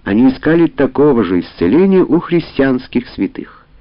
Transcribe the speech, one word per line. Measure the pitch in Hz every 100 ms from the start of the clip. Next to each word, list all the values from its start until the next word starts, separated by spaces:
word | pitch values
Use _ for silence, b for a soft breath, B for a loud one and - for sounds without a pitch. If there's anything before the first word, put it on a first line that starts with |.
они | - 101 131
искали | 131 156 165 165
такого | - 131 - 147 120
же | 92 90
исцеления | 85 - 87 135 196 190
у | - 160
христианских | - 170 156 - 135 127 - 120 120
святых. | - 98 - - - _ -